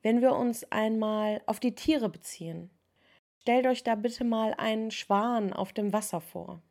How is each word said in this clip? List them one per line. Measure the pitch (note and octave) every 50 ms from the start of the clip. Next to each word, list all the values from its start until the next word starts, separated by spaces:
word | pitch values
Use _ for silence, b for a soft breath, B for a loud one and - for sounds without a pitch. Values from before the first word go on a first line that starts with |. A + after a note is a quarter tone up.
Wenn | _ G#3+ A3+ A#3+
wir | A#3+ C4 -
uns | - B3 A#3+ A#3 - - _
einmal | - G#3+ A3 A3 A3+ A3 A3 G#3+ G#3+ G#3+ G#3+ G#3+ G#3+ G#3+ -
auf | - A3 -
die | - B3 A#3+
Tiere | - - - D#4 C#4+ A3+ G3
beziehen, | D#3+ - - - - - E3 E3 E3 E3+ E3+ F3+ _ _ _ _ b b b b b b b _ _ _
stellt | _ B3 A#3+ B3+ B3+
euch | B3+ B3+ A#3+ -
da | A#3+ A3+
bitte | G#3 G#3 B3 A#3 - B3+
mal | A#3 A3+ A3 A3 A3 -
einen | - - A3 A3 A3 A3 A3
Schwan | G#3+ - - _ G3+ G3+ G#3+ A#3+ B3 A3+ G#3 F#3+ -
auf | - F#3+ G3
dem | - - G#3 G#3 G3+
Wasser | G#3+ G#3+ - - E3
vor. | - - - F3 E3+ F3 F3 E3+ _ _